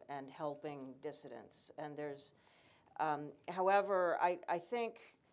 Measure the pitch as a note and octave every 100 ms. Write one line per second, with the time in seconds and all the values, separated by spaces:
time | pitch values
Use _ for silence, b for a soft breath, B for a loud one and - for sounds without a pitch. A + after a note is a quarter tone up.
0 | - C#3 C3+ - D3+ C#3+ D3+ C#3+ C3+ B2+
1 | D3+ C3+ C#3 A#2+ G#2 - - - D3+ C#3+
2 | D3 C#3 - - b b b b b -
3 | D#3 D3 D3 - - F3 F#3 G3+ G3+ F#3+
4 | F3 - F3+ F3+ - F3 - A#3+ A3+ A3+
5 | - - b